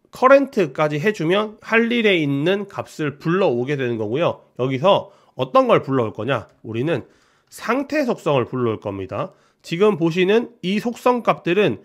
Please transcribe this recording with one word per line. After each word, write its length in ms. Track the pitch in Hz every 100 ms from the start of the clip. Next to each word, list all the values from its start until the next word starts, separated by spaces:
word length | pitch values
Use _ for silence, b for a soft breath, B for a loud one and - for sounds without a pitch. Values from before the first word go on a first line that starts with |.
| _
커런트까지 840 | - 254 277 269 220 151 160 151 147
해주면 580 | 208 214 160 196 214 214
할 320 | - 226 233
일에 240 | 240 214 175
있는 500 | 143 139 160 202 196
값을 500 | - - - 151 143
불러오게 580 | 165 185 180 120 127 143
되는 220 | 120 113
거고요. 440 | 104 139 156 - _ -
여기서 520 | 131 131 185 151 - B B -
어떤 320 | 127 262 247
걸 140 | 170
불러올 320 | - 135 110
거냐? 340 | - 113 123 - _
우리는 420 | 110 110 151 135 - b b b b
상태 560 | - - 254 269 302 240
속성을 380 | 190 160 135 113
불러올 340 | 127 120 104
겁니다. 540 | 104 98 95 104 190 b b b
지금 340 | - 170 208 160
보시는 540 | 165 175 185 226 233 -
이 180 | 180 208
속성 440 | 240 226 254 247
값들은 580 | 208 160 165 185 180 101